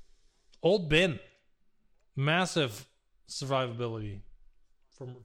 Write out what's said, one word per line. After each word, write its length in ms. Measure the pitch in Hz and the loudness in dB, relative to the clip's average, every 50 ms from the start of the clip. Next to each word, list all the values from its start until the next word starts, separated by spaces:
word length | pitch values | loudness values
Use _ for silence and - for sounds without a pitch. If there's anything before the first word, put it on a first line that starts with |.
| - - - _ _ _ _ _ _ _ - - | -20 -20 -20 _ _ _ _ _ _ _ -6 0
Old 280 | - 165 196 214 175 147 | 2 4 4 4 2 4
Ben, 300 | 151 160 185 180 131 101 - - _ _ _ _ _ _ _ _ _ _ _ _ _ _ _ _ - | 4 4 4 4 2 -2 -10 -18 _ _ _ _ _ _ _ _ _ _ _ _ _ _ _ _ -4
massive 720 | 135 135 147 165 180 185 170 - 170 143 120 104 101 - - _ _ _ _ _ _ _ | -2 0 2 2 2 2 0 2 0 0 0 -2 -8 -16 -20 _ _ _ _ _ _ _
survivability 960 | - - - 131 131 135 131 127 123 117 117 120 117 113 110 107 104 101 101 - - - - - - - - - _ _ _ _ _ _ | -14 -10 -8 -4 0 0 0 0 0 -2 -4 -4 -4 -4 -6 -6 -8 -8 -10 -14 -18 -20 -20 -20 -20 -20 -20 -20 _ _ _ _ _ _
from, 200 | - 131 127 127 123 117 | -14 -14 -14 -14 -14 -12